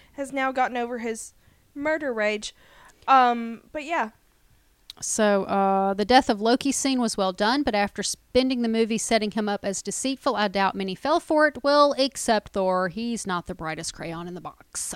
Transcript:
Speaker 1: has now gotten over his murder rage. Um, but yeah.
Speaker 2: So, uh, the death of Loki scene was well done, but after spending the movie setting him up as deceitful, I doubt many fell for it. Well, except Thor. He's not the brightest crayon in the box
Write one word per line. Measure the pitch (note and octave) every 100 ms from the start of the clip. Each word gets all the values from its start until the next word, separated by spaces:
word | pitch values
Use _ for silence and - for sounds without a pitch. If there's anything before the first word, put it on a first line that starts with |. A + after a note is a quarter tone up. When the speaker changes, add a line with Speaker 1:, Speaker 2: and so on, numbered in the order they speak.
| -
Speaker 1:
has | - C4+
now | C4+ C4
gotten | C4 B3+ B3
over | A#3+ A#3+
his | A#3 A3+ - _ _ _ _
murder | C#4+ D4 D#4 D4
rage. | A3 G#3 G#3+ G#3+ - - - - _ -
Um, | C4 B3 A#3+ A3+ A#3 _
but | D4+
yeah. | D4 E4 A3 - _ _ _ _ _ _ _ -
Speaker 2:
So, | - - G#3+ G3
uh, | - G3 G3 G3 G3
the | G3
death | G#3 B3+ C4
of | G#3
Loki | A3 A#3+ C#4
scene | - C#4 C4
was | A3+ -
well | F#3+
done, | F#3 G#3 C4+
but | C#4
after | G#3 G3+ -
spending | - - _ B3 C4 B3+
the | A#3
movie | A3+ A3+ A3
setting | - A3+ G#3+
him | A3+ G#3
up | G3+
as | G3+ F#3+
deceitful, | - - C4 C4+ - G#3
I | G#3
doubt | G3 F#3+
many | G3 G3
fell | F#3 C4+ E4
for | - D#4 D4+
it. | C4+
Well, | C#4 D4 C#4+ B3+
except | C4+ - - G#3+ -
Thor. | G3 F#3 F#3 F#3
He's | F3 A#3 A#3 G3
not | F3 E3
the |
brightest | F3+ D#3+ D#3 E3
crayon | - D#3+ E3 F3
in |
the | F3
box | D#3+ - - - -